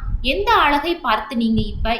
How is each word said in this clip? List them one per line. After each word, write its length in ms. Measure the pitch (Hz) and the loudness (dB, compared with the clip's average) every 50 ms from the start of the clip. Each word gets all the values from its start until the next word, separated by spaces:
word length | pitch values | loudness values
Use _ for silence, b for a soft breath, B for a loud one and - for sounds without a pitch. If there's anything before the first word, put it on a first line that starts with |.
| - - - - 233 | -4 -4 -4 -2 0
எந்த 260 | 254 302 381 403 466 440 | 0 0 0 2 2 4
அழகை 380 | 381 320 285 285 285 302 349 339 - | 4 4 4 2 0 0 -2 -4 -2
பார்த்து 360 | - 240 214 220 - - 269 | -2 -2 -2 -2 -2 -4 -2
நீங்க 240 | 233 226 226 220 214 214 | 0 0 2 2 2 0
இப்ப 300 | - - - - 220 240 | -2 -2 -2 -2 0 -2